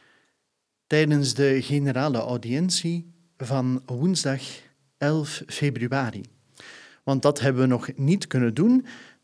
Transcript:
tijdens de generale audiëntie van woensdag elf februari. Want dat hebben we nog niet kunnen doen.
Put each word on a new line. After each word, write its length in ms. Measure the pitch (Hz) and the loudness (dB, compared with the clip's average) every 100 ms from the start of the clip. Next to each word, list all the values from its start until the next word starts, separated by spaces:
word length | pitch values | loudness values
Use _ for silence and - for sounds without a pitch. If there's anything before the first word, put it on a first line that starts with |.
| _ _ _ _ _ _ _ _ _ | _ _ _ _ _ _ _ _ _
tijdens 480 | 151 156 147 139 | 2 4 2 0
de 280 | 113 139 135 | 2 2 2
generale 560 | 127 143 143 127 147 120 | 0 -2 0 0 0 -2
audiëntie 960 | 117 123 110 131 185 - 170 170 165 _ _ _ | -2 -6 -4 -2 -2 -2 -2 -6 -8 _ _ _
van 460 | 127 135 127 127 - | -4 -2 0 -2 -4
woensdag 560 | 123 165 185 139 135 - - - _ _ _ | -2 0 0 0 -4 -6 -16 -20 _ _ _
elf 440 | 143 156 151 - - | 0 0 -2 -8 -12
februari. 760 | - 147 113 120 135 123 101 - _ _ _ - - - _ | -4 -2 -2 -2 -2 -4 -6 -14 _ _ _ -20 -20 -20 _
Want 200 | - 135 | -2 2
dat 180 | 143 147 | 2 2
hebben 220 | 139 127 | 0 4
we 60 | 131 | 4
nog 280 | 123 - - | 2 -2 -2
niet 300 | 139 196 - | 0 0 0
kunnen 280 | 131 120 | 0 0
doen. 320 | 113 208 254 254 - - _ | 2 4 4 2 -12 -20 _